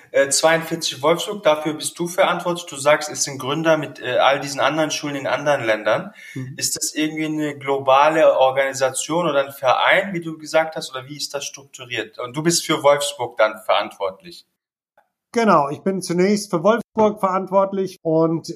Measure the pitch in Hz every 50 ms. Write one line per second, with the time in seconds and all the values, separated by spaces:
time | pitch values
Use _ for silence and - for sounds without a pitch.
0 | - _ - 135 139 139 139 - - 160 165 165 165 - 170 165 - - - 127
1 | 139 156 170 165 - 214 202 202 - 156 151 151 156 160 151 143 - - - -
2 | 175 170 - 196 - 165 180 170 - 180 170 170 - - 147 139 135 147 151 151
3 | - - 170 - - 147 135 127 131 131 147 160 160 165 160 151 143 139 - -
4 | - 127 123 - - 127 143 143 139 143 139 131 120 135 151 160 156 147 - -
5 | - 147 139 135 - - 127 139 143 147 143 127 113 110 107 104 107 107 117 147
6 | 185 196 - - - - - 135 131 131 160 - - - - - - - - 147
7 | 156 156 156 156 156 156 156 151 151 147 143 131 123 139 139 139 131 135 131 139
8 | 147 156 160 160 151 139 135 135 131 131 131 139 135 135 135 127 135 127 131 -
9 | - - 156 175 170 156 139 139 135 - - - 135 127 - - 113 131 156 185
10 | 196 196 185 165 165 165 156 151 - - 156 160 160 160 - 165 - - - 131
11 | 127 139 147 139 - - - 139 - - - 139 139 _ - - 127 120 123 110
12 | 101 - - - 123 123 120 151 156 170 165 - - - 160 160 143 143 143 143
13 | - - - - 123 120 - - 110 110 107 107 - - 101 98 104 101 - -
14 | 101 95 - - 87 87 85 - - _ _ _ _ _ _ _ _ _ _ _
15 | _ _ _ _ _ _ - 233 233 214 175 156 143 139 151 127 - 196 190 185
16 | - - 170 180 185 202 208 202 202 - - 170 156 202 226 233 - _ - 220
17 | 214 208 208 - - 190 185 196 190 180 185 196 196 196 196 190 190 185 - -
18 | - 165 156 160 165 160 165 156 - - 165